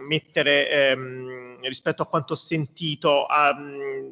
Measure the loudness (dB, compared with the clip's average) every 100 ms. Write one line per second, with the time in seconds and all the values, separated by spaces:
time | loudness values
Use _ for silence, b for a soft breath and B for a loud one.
0 | -4 -4 -2 0 4 4 4 4 4 2
1 | -2 -10 -10 -12 -14 -10 -8 -6 -4 -2
2 | -2 -2 -2 -6 -4 -4 -4 -6 -6 0
3 | 4 4 4 4 4 2 -4 -8 -6 -6
4 | -8